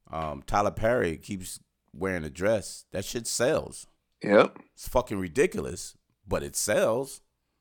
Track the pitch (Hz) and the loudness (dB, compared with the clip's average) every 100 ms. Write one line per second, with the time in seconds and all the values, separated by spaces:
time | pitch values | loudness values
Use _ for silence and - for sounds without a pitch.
0 | - 80 78 71 - 104 104 80 110 123 | -10 -6 -6 -6 -2 2 2 2 2 2
1 | 90 76 - 98 90 - _ _ _ - | 2 -2 -6 -8 -8 -14 _ _ _ -6
2 | 95 90 78 73 98 110 - - - 95 | -4 -2 -6 -2 2 2 -2 -14 -8 -8
3 | - 123 113 - 123 127 - - - _ | -6 -6 -4 0 2 0 -2 -12 -20 _
4 | _ _ 101 104 - - - - - 127 | _ _ 6 6 6 0 -20 -14 -2 0
5 | - 101 92 78 185 - 65 - - - | 0 -2 0 2 2 0 -6 -8 -12 -16
6 | _ _ 92 80 71 - 104 139 175 117 | _ _ -4 -2 -2 -4 2 4 4 2
7 | 135 - _ _ _ _ | -2 -10 _ _ _ _